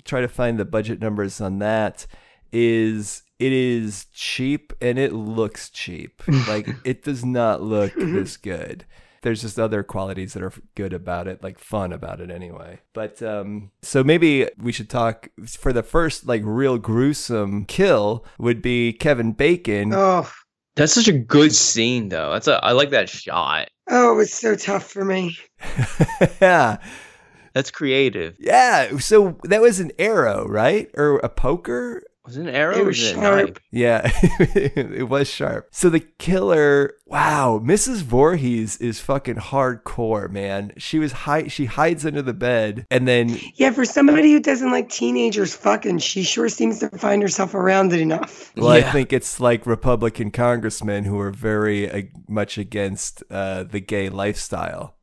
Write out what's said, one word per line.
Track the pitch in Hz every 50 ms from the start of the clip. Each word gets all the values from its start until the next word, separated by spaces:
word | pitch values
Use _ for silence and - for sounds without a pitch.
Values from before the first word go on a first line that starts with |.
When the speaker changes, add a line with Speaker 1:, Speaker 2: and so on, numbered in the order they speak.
| _
Speaker 1:
try | - 139 127
to | 123 117
find | - - 123 117 117 107
the | 98
budget | 85 92 110 107 110 110 87
numbers | 110 110 104 104 101 98 - -
on | 107 95 98 98
that, | 104 107 110 113 110 101 - - - - - - _ _ _ _ _ _
is | - 117 117 117 113 113 110 110 110 107 104 104 - - - _ _ _
it | 123 135 131
is | 131 127 127 120 117 110 107 98 92 - - _
cheap | - - - - - 127 135 147 147 - _ - -
and | 117 123 120 131
it | 135 - -
looks | 113 107 107 113 113 110 101 - - - -
cheap. | - - - - 87 78 - - _ _ -
Speaker 2:
<laughs> | - 147 131 120 -
Speaker 1:
Like, | 107 107 104 - 120 - -
it | 127 127 - _
does | 147 143 120 120
not | 127 123 123 117 110 101 62
look | 87 110 110 104 101 98 -
Speaker 3:
<laughs> | 349
Speaker 1:
this | 190 160 180 101 95 - - -
good. | - 101 90 80 80 78 - - - - - - - _ _ _
There's | - 120 113 104
just | 123 110 101 120
other | 113 110 107 101 95
qualities | - - 95 95 95 92 92 92 101 -
that | 95 92
are | 92 - - - _ _
good | - 98 95 90
about | 85 90 92 87 87 90 95
it, | 90 - -
like, | 95 92 -
fun | - - 110 104 95 90
about | 87 78 - 87 92 95
it | 92 90
anyway. | 87 87 90 85 87 87 85 82 87 - _ _ _
But, | 113 110 107 - -
um, | 117 110 107 104 98 101 104 104 104 98 _ _
so | - - - 135
maybe | 131 143 165 175 165 160 143 135 120 - - -
we | 113 120
should | 113 - 107 -
talk, | - 123 117 113 110 - - - _ - 98
for | 117 - - - 139 127
the | 117 107
first, | - - 165 170 160 - - -
like, | 127 120 110 104
real | 107 107 123 139 135 127 117
gruesome | 98 117 110 117 131 143 147 - - - 120 107 101 98 101 101 98
kill | - - - 196 196 156 110 104 104 113 117 - - _ -
would | 117 120 120 110
be | - 123 123 120 120 117 113
Kevin | - - 151 143 120 113 113 107
Bacon. | - 139 160 175 175 - 117 104 101 101 104 196
Speaker 3:
Oh. | 196 196 190 185 180 175 - - - _ _ _ _ _ _ _ -
Speaker 2:
That's | 147 156 -
such | 240 226 220
a | 170
good | 135 113 - 143 147 156 151 -
scene, | - - - - 113 113 120 127 120 107 98
though. | 90 80 78 73
That's | 82 110 - -
a, | 127 - -
I | 107
like | 123 127 147 139
that | 139 113 95 90
shot. | - - - - - 87 82 69 78 78 - - _ _ _ -
Speaker 3:
Oh, | 240 247 247 240 226
it |
was | 214 214 - -
so | - 240 220 208
tough | 190 - 196 202 190 - -
for | - 202 196
me. | 190 185 190 180 175 170 - - _ _ _
Speaker 1:
<laughs> | - - - - 120 - - - 160 - 906 807 - - - -
Yeah. | 196 185 180 165 135 113 - - - - - - - - - _ _ _ _ _ _ _ _
Speaker 2:
That's | 131 139 -
creative. | - - 156 135 131 135 139 123 98 98 82 82 87 _
Speaker 1:
Yeah. | - - - 254 254 247 214 156 127 101 127 139
So | - - 214 214 202 180 160 - -
that | 160 196 220
was | 226 240 202 185
an | 180 151 - -
arrow, | 180 214 226 180 135 110 101 101 107 104
right? | 104 104 110 139 190 220 - - -
Or | - 147 147 139 -
a | - 120
poker? | - - - 127 160 180 - - 240 247 247 240 240 - - - _ _ _
Speaker 2:
Was | 123 120 139
it |
an | 170 165
arrow | 123 139 151 165 202
Speaker 3:
It | -
Speaker 2:
or | 202
Speaker 3:
was | 196 190 -
Speaker 2:
was | 117 110
it | 87 -
a |
Speaker 3:
sharp. | 208 202 - 196 202 -
Speaker 2:
knife? | - - - _
Speaker 1:
Yeah, | - 120 120 120 117 110 - 120 -
<laughs> | - 185 170 - - 196 - -
it | 202 139 139 - 143 123 - - - 127 113
was | 131 139 139 -
sharp. | - - - - - 110 - _
So | _ - - 175
the | 165 160
killer, | - - _ _ - 170 185 185 190 196 170 156 147 143 143 143 139 139 - _ _ _
wow, | - - - - 151 147 135 123 110 107 113
Missus | 127 190 214 - 262 254 208
Voorhees | 160 120 117 127 143 160 185 160 135 123 120 113 110 104 - -
is | - 120 110 -
fucking | - - 139 139 - 127 110 110
hardcore, | - - 139 139 135 127 123 107 - - - - 117 110 110 104 101 90
man. | 98 98 98 98 98 101 101 101 - -
She | - - - 156
was | 156 143
hi-, | 120 - - 147 143 160 156 -
she | - - 143
hides | 113 - - 156 165 175 151 147
under | 160 147 147
the | 135 127 113
bed | 98 123 123 123 113 110 107 104 117 113 -
and | 131 127 127 127
then | 123 120 117 117 117 - - - -
Speaker 3:
Yeah, | - 262 269
for | 220 285 247
somebody | - - 294 277 285 302 311 302 302
who | 294 294
doesn't | 302 294 269 233 262 254
like | 247 247 226 -
teenagers | - - 240 240 247 247 233 233 202 208 196 175 -
fucking, | - - 202 214 208 - 208 180 165
she | - - - 196
sure | 185 - - 226 233 226
seems | - - 226 226 220 -
to | 233 214
find | - 180 - 208 202 208 208
herself | 190 - - 190 180 -
around | 196 180 190 190 196 190 185 175
it | 170
enough. | 160 156 160 160 - - - - - - _
Speaker 1:
Well, | - - 120
I | 120 120
Speaker 2:
Yeah. | 123 135
Speaker 1:
think | - 143 131 -
it's | 135 123 - - - -
like | 127 120 120 107 -
Republican | 120 113 - - 131 123 110 117 113 - - 117 107
congressmen | - 123 120 123 120 117 107 110 - - 110 104 101 101 104
who | 101 101 101
are | 101 98
very, | 98 98 113 110 107 107 107 107 104 101 101 -
uh, | - 101 98 - - - - -
much | 104 107 104 - - 107
against, | 101 101 - 104 101 98 98 - - - - - - _
uh, | 95 98 98 95 95 92 92
the | - - 101
gay | 95 - 107 101 95 95
lifestyle, | 95 98 98 104 104 - - - 101 85 85 85 82 - - - - _